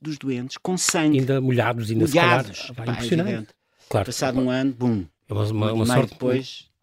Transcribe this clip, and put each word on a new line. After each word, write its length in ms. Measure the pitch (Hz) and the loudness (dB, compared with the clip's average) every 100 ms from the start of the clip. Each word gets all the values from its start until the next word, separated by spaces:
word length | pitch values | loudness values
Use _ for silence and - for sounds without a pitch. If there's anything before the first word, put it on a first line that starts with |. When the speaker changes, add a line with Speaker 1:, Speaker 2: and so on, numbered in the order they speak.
Speaker 1:
dos 160 | 156 147 | -10 -8
doentes 400 | 135 123 127 - | -6 -4 -6 -8
com 180 | - 180 | -4 0
sangue. 420 | - 180 151 143 | 0 2 4 2
Speaker 2:
Ainda 200 | 131 135 | 2 0
molhados, 520 | 131 123 113 120 110 | 2 2 2 -2 -2
ainda 160 | 110 127 | 0 2
se 60 | |
calhar. 240 | 156 170 - | 4 4 4
Speaker 1:
Molhados. 300 | 113 95 - | 0 -8 -12
Speaker 2:
Ah, 40 | |
pá, 100 | 123 117 | -8 -6
Speaker 1:
Pá, 60 | |
é 20 | 117 | -4
Speaker 2:
impressionante. 340 | 120 165 113 | 0 0 0
Speaker 1:
evidente. 200 | 113 107 _ _ _ _ | -4 -8 _ _ _ _
Speaker 2:
Claro. 180 | 107 98 | -2 -2
Speaker 1:
Passado 320 | 120 135 127 | -2 -2 0
um 80 | 127 | 0
ano, 240 | 127 135 120 | 0 -2 0
bum. 280 | 123 110 82 _ - | 0 0 -2 _ -6
Speaker 2:
É 40 | |
uma, 100 | 104 | -2
uma, 80 | 104 | -2
Speaker 1:
Um 120 | 107 107 | 0 0
ano 60 | 113 | 2
Speaker 2:
uma 80 | |
Speaker 1:
e 40 | 113 | 4
meio 120 | 123 | 4
Speaker 2:
sorte 140 | - | 2
Speaker 1:
depois. 520 | - 127 131 131 - - _ | -2 -2 -2 -4 -14 -20 _